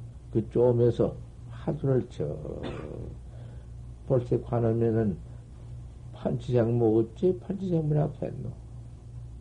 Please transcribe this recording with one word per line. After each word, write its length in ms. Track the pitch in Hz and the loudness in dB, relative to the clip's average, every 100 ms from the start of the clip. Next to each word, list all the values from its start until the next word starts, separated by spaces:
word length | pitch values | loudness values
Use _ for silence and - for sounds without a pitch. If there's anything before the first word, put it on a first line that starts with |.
| - - - | -12 -14 -2
그 180 | 117 107 | -2 0
쪼음에서 640 | 117 123 120 120 113 92 - - - - | 4 6 8 6 6 2 0 -12 -14 -14
화두를 580 | - - 147 139 131 104 | -6 -4 -2 2 2 2
쳐. 260 | - 73 78 - - - - 76 - - - - - - - - - - - - | -4 -4 -4 -6 -6 -6 -8 -8 -8 -10 -10 -12 -14 -12 -14 -14 -14 -12 -14 0
볼색 360 | 135 120 120 - | 0 4 0 2
화놓으면은 640 | 120 117 117 117 110 110 87 - - - - - - - - - | 2 4 4 4 4 2 0 -8 -14 -14 -16 -12 -12 -12 -14 -14
판치생모, 840 | - - 127 - 123 113 120 113 110 | -4 -2 -2 2 4 4 6 6 6
어째 380 | 113 - 185 185 | 4 2 2 2
판치생모라고 760 | - 196 190 165 151 151 156 - - | -2 -4 2 2 4 4 2 -2 -6
했노? 240 | - - - - - - - - - - - | -6 -8 -8 -12 -14 -14 -14 -14 -12 -12 -14